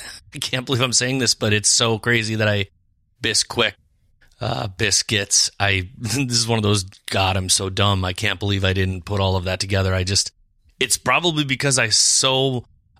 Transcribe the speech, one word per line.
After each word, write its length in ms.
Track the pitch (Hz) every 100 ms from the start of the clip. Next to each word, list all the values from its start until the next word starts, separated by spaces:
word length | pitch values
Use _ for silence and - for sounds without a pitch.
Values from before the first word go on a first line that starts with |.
| -
<laughs> 260 | - -
I 40 | 143
can't 260 | - 127 123
believe 160 | 123
I'm 120 | 127
saying 240 | 113 127 131
this, 180 | 117 -
but 160 | 110
it's 180 | 104 104
so 300 | - 120 110
crazy 360 | 120 117 110 110
that 120 | 107
I, 200 | 101 98 _ _ _ _ _
Bisquick, 520 | 113 104 - 117 110 - _ _ _ _ _ -
uh, 280 | 110 131 113
biscuits. 840 | 95 107 - - 107 101 - - -
I, 300 | 101 95 90
<laughs> 40 | -
this 180 | 113 123 131 117
is 100 | 113
one 120 | 113
of 40 |
those, 200 | 104 104 92 - -
God, 260 | 101 95 95
I'm 140 | 92
so 200 | - 95
dumb. 360 | 95 101 98 92
I 80 |
can't 260 | 92 107 95
believe 240 | 101 98
I 100 | 95
didn't 300 | 95 95 92 -
put 140 | 104
all 160 | 95 92
of 80 | 90
that 140 | 92
together. 340 | 98 98 95
I 100 | 92
just, 280 | 92 98 - - _ _ _ -
it's 180 | 131 -
probably 480 | 131 131 175 151 143
because 340 | 131 143 131
I 100 | 113
so 760 | - - - 131 131 135 127 - _ _